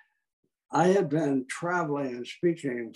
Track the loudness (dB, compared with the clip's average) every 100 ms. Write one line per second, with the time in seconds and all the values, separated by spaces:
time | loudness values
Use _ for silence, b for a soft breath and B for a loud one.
0 | B B _ _ _ _ _ 2 4 4
1 | 2 0 2 0 -2 -6 -2 -2 -2 -2
2 | -4 -6 -10 -2 0 0 -4 -4 -8